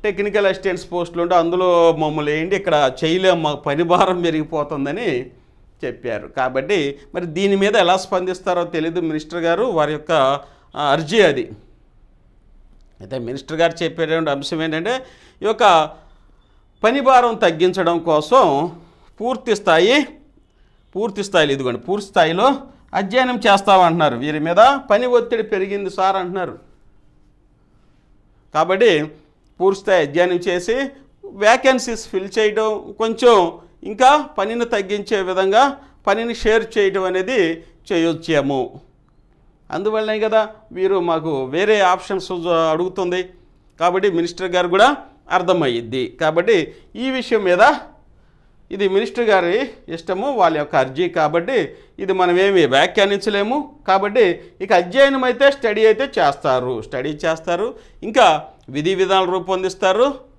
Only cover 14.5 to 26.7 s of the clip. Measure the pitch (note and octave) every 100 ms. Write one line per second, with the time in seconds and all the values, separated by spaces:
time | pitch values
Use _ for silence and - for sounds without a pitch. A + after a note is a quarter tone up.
14.5 | E3 D#3+ D#3 F3+ B3+ C4 - - _ G#3
15.5 | A3 G#3 E3+ D3+ - - _ _ _ _
16.5 | _ _ _ A3 C4+ C4 B3+ A#3+ A3 F#3
17.5 | D#3+ F3+ F#3 E3+ E3+ E3 D3+ D3+ C4 G3
18.5 | C#3 E3+ F3 - _ _ _ A3+ B3+ A#3+
19.5 | G3+ G3 D#3+ F#3 C#4 C#4 - _ _ _
20.5 | _ _ _ _ F#3 G#3 G3 G3 F3+ D3+
21.5 | C#3 B2+ A#2 - G3+ G3+ - D#3+ E3+ B3
22.5 | C4+ - - _ - G3 A#3+ B3+ B3 A3+
23.5 | G3+ G3 F#3+ F3 E3 D3+ A#2+ C#3+ D#3 D#3+
24.5 | F3 A#3+ C#4 C#4 G#3+ B3 B3 A#3+ A#3 G#3
25.5 | G3+ G3 G3+ G3 F3+ F#3+ F#3+ F3+ F#3 F3+
26.5 | - _